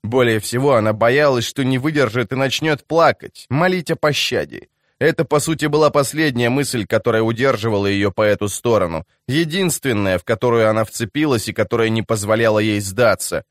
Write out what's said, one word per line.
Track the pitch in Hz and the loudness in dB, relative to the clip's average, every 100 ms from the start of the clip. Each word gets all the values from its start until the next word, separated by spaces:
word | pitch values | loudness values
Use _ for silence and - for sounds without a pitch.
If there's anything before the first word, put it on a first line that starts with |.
Более | 104 127 120 110 | 0 2 2 2
всего | - 120 143 123 | -2 -2 2 2
она | 107 | 2
боялась, | 107 117 135 147 127 - | 2 2 4 2 2 -4
что | - | -4
не | 127 131 | -2 0
выдержит | 143 151 131 113 117 | -2 0 0 -2 -4
и | 131 | -2
начнет | 135 - 156 147 _ | -2 -2 -2 -4 _
плакать, | 160 156 113 - - - | 2 2 2 -8 -20 -6
молить | 135 185 185 156 | 0 0 -2 -4
о | 165 | -2
пощаде. | 151 143 - 113 76 - - _ _ _ | -2 -2 -2 -4 -6 -10 -18 _ _ _
Это, | 147 160 151 | -2 0 0
по | 151 | 0
сути, | 160 160 151 | 0 -2 0
была | 147 151 | 2 2
последняя | 147 139 147 156 120 120 | 2 -2 0 -2 0 0
мысль, | 131 143 123 95 | 0 -2 -4 -2
которая | 113 120 110 | -2 0 0
удерживала | 113 113 135 117 113 104 101 | 0 0 0 0 0 0 0
ее | 101 101 | 0 0
по | 95 | 2
эту | 107 101 104 | 0 2 -2
сторону, | - 120 110 90 82 - _ - | -4 0 2 2 -4 -10 _ -4
единственная, | 139 165 180 180 - 135 107 98 92 | -2 -2 -2 -2 -2 -2 0 0 0
в | |
которую | - 113 123 117 110 | -2 -2 2 2 2
она | 110 110 | 2 -2
вцепилась | - 113 147 151 123 - | -6 -6 -2 0 0 -2
и | |
которая | 98 104 117 113 | -4 -2 0 0
не | 113 | 0
позволяла | 104 113 101 110 113 107 | -2 -4 0 2 2 2
ей | 107 104 | 2 0
сдаться. | 98 98 117 95 - 82 - | -4 2 2 2 -4 -8 -8